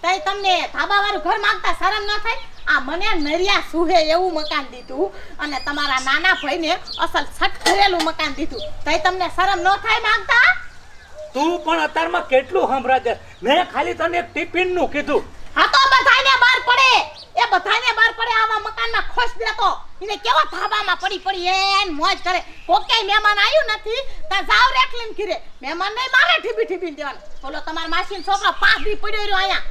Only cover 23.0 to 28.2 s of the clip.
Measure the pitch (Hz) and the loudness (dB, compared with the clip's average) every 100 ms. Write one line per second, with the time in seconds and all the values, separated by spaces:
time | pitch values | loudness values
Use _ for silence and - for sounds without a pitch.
23 | 392 415 427 403 415 605 494 427 427 494 | 2 2 4 4 4 4 2 -4 -4 -4
24 | 539 - - 392 359 427 508 523 523 480 | -4 -4 -2 -2 2 4 4 4 0 -2
25 | 453 - 415 294 - - 262 339 392 427 | -6 -6 -4 -6 -8 -12 -8 -4 -4 -4
26 | 523 523 679 466 415 440 453 359 359 294 | 0 4 4 2 0 -4 -2 -4 -6 -6
27 | 285 240 - - 262 302 320 330 320 339 | -10 -8 -10 -10 -8 -8 -6 -6 -2 -2
28 | 392 392 | -2 -6